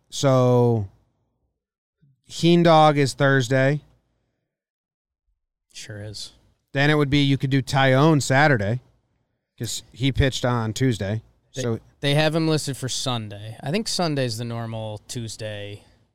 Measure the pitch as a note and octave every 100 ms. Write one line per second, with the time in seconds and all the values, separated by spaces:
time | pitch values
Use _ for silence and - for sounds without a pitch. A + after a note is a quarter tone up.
0 | _ - C#3+ C3 B2 B2 A#2+ A#2 G2 _
1 | _ _ _ _ _ _ _ _ _ _
2 | _ _ _ - E3 F3 E3+ D#3+ D#3 D3
3 | C3+ - C#3 C3+ A#2+ C3 C3+ D3 - _
4 | _ _ _ _ _ _ _ _ _ _
5 | _ _ _ _ _ _ _ - - G#2+
6 | G#2 G2+ - _ _ _ _ C#3 C#3+ D3+
7 | C#3+ C#3+ C#3 C3+ C#3 C3+ B2 C#3+ C3+ C3
8 | D#3 D#3 - C3 D3+ B2+ G2 A#2+ _ _
9 | _ _ _ _ _ - A#2 - - -
10 | C3 B2+ C#3 - B2+ A#2+ A2 G#2+ C3 A2
11 | G2 G#2+ - _ _ - A#2+ A2+ - _
12 | C#3+ C#3+ D#3 D#3 D#3+ D#3 - C3 B2+ -
13 | - A#2+ G#2+ G2+ A2 A2+ C3 F#3 A3 -
14 | E3+ C#3+ B2+ A2 A#2+ A#2 A2+ A2+ A2 G#2+
15 | - B2 A2+ - G#2+ G#2 G#2 G#2 _ _
16 | _